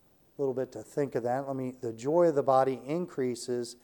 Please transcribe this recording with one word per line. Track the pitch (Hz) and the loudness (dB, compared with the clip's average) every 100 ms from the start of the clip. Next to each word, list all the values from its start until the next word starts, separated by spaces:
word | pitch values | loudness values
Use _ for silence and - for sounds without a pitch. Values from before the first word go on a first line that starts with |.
| _ _ _ - | _ _ _ -2
little | 135 | -2
bit | 127 127 | 0 -4
to | 110 | -8
think | - - 135 | -8 -4 -2
of | 127 | -2
that. | 117 127 139 | 0 -2 -2
Let | |
me, | 135 127 127 | -6 -6 -6
the | 117 | -8
joy | 113 131 170 175 | -6 0 4 4
of | |
the | 139 | 4
body | 131 131 131 123 | 4 4 4 0
increases | 123 165 175 - 127 117 - 123 120 - | -4 -6 -4 -4 -2 -4 -4 -4 -6 -12